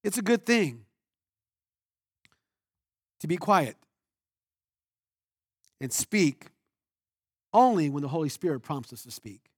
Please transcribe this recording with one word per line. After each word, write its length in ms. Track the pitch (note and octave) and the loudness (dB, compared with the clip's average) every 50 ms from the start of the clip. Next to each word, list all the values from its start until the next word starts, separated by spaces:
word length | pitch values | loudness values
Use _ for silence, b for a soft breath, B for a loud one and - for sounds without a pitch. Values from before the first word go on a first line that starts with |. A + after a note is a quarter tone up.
| - | -4
It's 140 | G#3 F#3+ | -4 -4
a 40 | B3 | -2
good 240 | G#3 G3+ A#3+ - - | 2 2 2 2 2
thing 400 | - A#3+ A#3 G3 C#3+ A#2 A#2 G#2 _ _ _ _ _ _ _ _ _ _ _ _ _ _ _ _ _ _ _ _ _ _ _ _ _ _ _ _ _ _ _ _ _ _ _ _ _ _ _ _ _ _ _ _ _ _ _ | 2 2 2 2 0 -4 -10 -20 _ _ _ _ _ _ _ _ _ _ _ _ _ _ _ _ _ _ _ _ _ _ _ _ _ _ _ _ _ _ _ _ _ _ _ _ _ _ _ _ _ _ _ _ _ _ _
to 80 | - | -4
be 100 | D#3 F3 | -2 -2
quiet 400 | F3 - - G3+ F#3 D3 A2+ - _ _ _ _ _ _ _ _ _ _ _ _ _ _ _ _ _ _ _ _ _ _ _ _ _ _ _ _ _ _ _ _ _ _ _ _ _ _ _ _ _ | -2 2 2 4 4 2 0 -6 _ _ _ _ _ _ _ _ _ _ _ _ _ _ _ _ _ _ _ _ _ _ _ _ _ _ _ _ _ _ _ _ _ _ _ _ _ _ _ _ _
and 140 | C3+ B2+ - | -10 -6 -4
speak 540 | - - _ - G#3+ F3 C#3+ C3+ _ - - _ _ _ _ _ _ _ _ _ _ _ _ _ _ _ _ _ _ _ _ - | -6 -4 _ 2 2 2 2 2 _ -20 -20 _ _ _ _ _ _ _ _ _ _ _ _ _ _ _ _ _ _ _ _ 4
only 360 | A3 B3+ B3+ A3+ F3+ D#3 D3 | 4 6 6 4 2 0 0
when 120 | C#3 D3 | -2 -4
the 80 | C#3+ C3+ | -6 -4
Holy 200 | C#3+ E3 D#3 C#3+ | -4 -4 -4 -4
Spirit 320 | - - - F3 D3 B2+ | -6 -4 -4 -4 -4 -4
prompts 320 | - - D3+ C#3 A#2+ - B2 | -6 -8 -8 -8 -8 -12 -18
us 100 | A#2 - | -20 -18
to 80 | B2 | -18
speak. 400 | A2 - _ A2 G2 G2 _ _ _ | -18 -18 _ -18 -20 -20 _ _ _